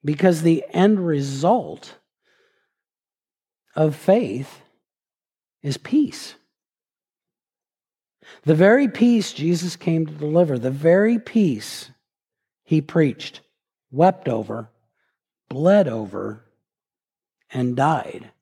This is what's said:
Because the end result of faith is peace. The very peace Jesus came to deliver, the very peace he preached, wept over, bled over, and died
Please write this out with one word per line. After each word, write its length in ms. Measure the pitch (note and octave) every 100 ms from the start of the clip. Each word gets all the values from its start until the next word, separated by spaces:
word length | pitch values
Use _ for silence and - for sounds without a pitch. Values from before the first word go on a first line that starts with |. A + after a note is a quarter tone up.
Because 380 | D3 D3+ F3+ E3
the 240 | E3 E3 -
end 320 | - G3 G#3+ F3
result 880 | D3 C#3 C3+ E3 A#3+ B2+ - - - _ _ _ _ _ _ _ _ _ _ _ _ _ _ _ _ _ -
of 200 | D#3 C#3
faith 680 | - G#3 G3 A2+ C3+ - _ _ _ _ _ _ _ _ _ _
is 160 | C#3+ C3+
peace. 560 | - D4 C#4+ - - - _ _ _ _ _ _ _ _ _ _ _ _ _ _ _ _ _ _ _ -
The 140 | D3 D#3
very 320 | F#3+ B3 C4+
peace 440 | - A#3+ A#3 F#3+
Jesus 440 | - D#3+ F3 F3 -
came 320 | - E3 D#3
to 60 |
deliver, 440 | D3+ D3+ D#3+ E3+ B2+
the 140 | B2+
very 480 | C#3 D#3+ F3+ G#3+ A#3
peace 720 | - A3+ F#3+ A2 - - - _ _ _ _ _ _ _
he 180 | _ D#3
preached, 600 | C#3+ E3 D3+ A2 - - _ _ _ _ _
wept 360 | C3 F3+ F#3 C3+
over, 440 | A#2 G#2 A2+ A2+ _ _ _ _ _ _ _ _
bled 400 | B2+ E3 G#3 E3
over, 560 | A2+ G#2 G2 G#2 G#2+ _ _ _ _ _ _ _ _ _ _ _
and 240 | B2+ B2 B2
died 560 | C#3+ D#3 - - - _